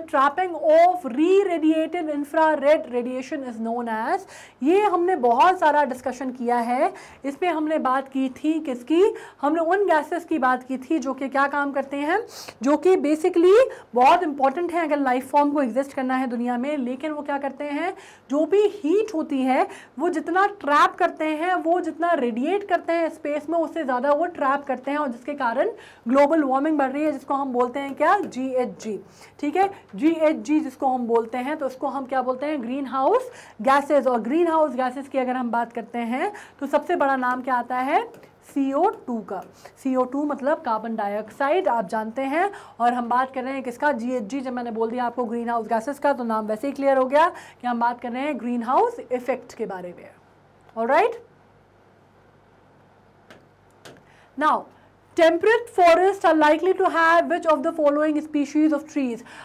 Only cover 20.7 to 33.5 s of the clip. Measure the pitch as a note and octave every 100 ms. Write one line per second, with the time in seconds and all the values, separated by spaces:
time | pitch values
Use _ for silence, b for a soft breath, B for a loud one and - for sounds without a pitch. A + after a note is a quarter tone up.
20.7 | D4 F4+ F4+ F4 F4 D#4 D4+ F4 F4+ D#4
21.7 | F4 D#4+ D#4 E4+ E4 A#3+ A3+ C#4 G4+ G4+
22.7 | F4 E4+ E4+ D#4+ D#4 D4 D4 D4 E4+ D#4
23.7 | E4 C#4 B3 C4+ D4 F4 E4+ C#4 C#4+ C#4+
24.7 | B3+ B3+ D4 D4 A#3 - C#4+ B3+ A3+ G4
25.7 | - B B A#3 C4+ C#4+ E4 C#4 C4 D4+
26.7 | D4+ C4+ C#4 D#4 C#4 - C#4 C4+ B3 B3
27.7 | C4 C#4 C4+ D4+ G4+ C#4 A#3+ C4 B3+ A#3
28.7 | F3+ A3 F#3+ - B B - D4 F4+ G4
29.7 | B B F#3+ D4 D#4+ D#4 C#4 G#3+ D4+ C4
30.7 | - C#4 B3+ A#3 A#3 A3+ B3+ B3+ D4+ C4
31.7 | B3+ C#4+ C4+ C4 C4 B3 B3+ C#4+ D#4 A3+
32.7 | C4+ C4+ B3 C#4 A#4 B4+ B B